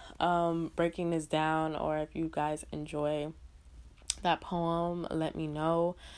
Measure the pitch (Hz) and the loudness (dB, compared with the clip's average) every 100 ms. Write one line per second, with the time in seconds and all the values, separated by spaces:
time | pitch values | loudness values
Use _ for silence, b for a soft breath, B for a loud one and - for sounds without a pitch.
0 | B B 170 175 170 170 160 - 170 170 | B B 4 4 4 2 0 2 0 2
1 | 170 165 156 156 156 160 160 156 156 156 | 0 0 0 2 2 2 0 0 0 0
2 | 151 - 160 160 151 151 - 151 151 151 | -2 -2 -2 0 0 -2 -6 -8 -4 -2
3 | 147 151 151 160 - - - - - - | 0 0 -4 -8 -16 -20 -20 -20 -20 -10
4 | - - 180 160 - 175 165 170 170 175 | -6 -2 2 0 0 0 2 2 0 -2
5 | 165 160 160 - 156 151 156 170 170 180 | -4 -2 -2 -2 -4 -2 2 2 2 -2
6 | B | B